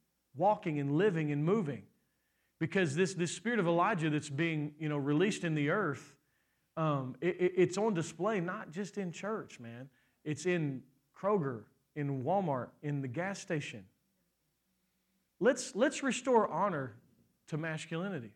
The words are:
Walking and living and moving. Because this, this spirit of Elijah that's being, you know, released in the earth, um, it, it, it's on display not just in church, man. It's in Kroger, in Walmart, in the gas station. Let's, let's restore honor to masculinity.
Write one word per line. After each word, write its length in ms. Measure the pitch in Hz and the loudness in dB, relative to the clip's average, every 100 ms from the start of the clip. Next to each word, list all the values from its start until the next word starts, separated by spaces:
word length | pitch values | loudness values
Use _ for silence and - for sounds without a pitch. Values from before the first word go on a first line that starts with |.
| _ _ _ 127 | _ _ _ 0
Walking 420 | 190 208 180 151 | 2 2 0 -2
and 180 | 139 147 | 0 2
living 360 | 208 165 151 | 2 2 0
and 120 | 147 | 0
moving. 380 | 156 220 156 117 - _ _ _ _ _ _ - | 2 2 0 -6 -12 _ _ _ _ _ _ -4
Because 340 | 165 196 175 | -2 2 2
this, 200 | 143 185 | 2 0
this 200 | 160 175 | 0 -2
spirit 240 | - 220 233 | -2 -2 2
of 80 | 170 | 4
Elijah 420 | 170 185 208 160 | 4 4 2 2
that's 220 | 151 - | 0 -2
being, 420 | 139 170 156 147 - | 0 0 0 -2 -4
you 100 | 156 | -2
know, 80 | 147 | 0
released 480 | 139 147 202 - | 2 4 4 2
in 100 | 175 | 0
the 160 | 151 143 | 2 2
earth, 440 | 196 175 117 - - _ _ _ _ _ - | 2 0 -4 -10 -20 _ _ _ _ _ -2
um, 400 | 160 139 131 123 | 0 0 -2 -2
it, 160 | 175 180 | -2 2
it, 140 | 180 180 | 2 4
it's 220 | 175 190 | 4 4
on 160 | 220 | 2
display 460 | 175 156 - 196 214 | 0 -2 -2 0 0
not 300 | 170 202 208 | -2 -6 -8
just 260 | 156 208 208 | -8 -6 -6
in 160 | 185 | -6
church, 480 | - 196 220 120 - | -6 -6 -6 -8 -14
man. 280 | 117 117 135 _ _ _ | -14 -12 -14 _ _ _
It's 220 | 147 147 175 | -6 -2 0
in 360 | 180 147 131 - _ _ - | 2 0 -4 -10 _ _ -4
Kroger, 460 | 190 214 139 117 - _ _ 151 | 0 2 2 -4 -10 _ _ -4
in 280 | 143 135 | -2 -2
Walmart, 440 | 123 196 180 131 117 - | 0 0 2 0 -4 -8
in 200 | 151 143 | -4 -2
the 60 | 135 | -2
gas 300 | 120 185 196 | -4 -4 -6
station. 460 | - 160 - 113 92 _ _ _ _ _ _ _ _ _ _ _ _ _ _ - | -4 -4 -4 -10 -16 _ _ _ _ _ _ _ _ _ _ _ _ _ _ 0
Let's, 340 | 196 285 - | 2 2 -2
let's 280 | 190 285 - | 2 2 2
restore 460 | 269 - 269 240 202 | -2 0 4 4 4
honor 460 | 151 202 156 131 - - _ _ _ - | 2 0 -2 -6 -10 -20 _ _ _ -8
to 100 | 156 | -6
masculinity. 720 | 160 156 - 165 196 170 113 | -4 -6 -6 -6 -4 -6 -10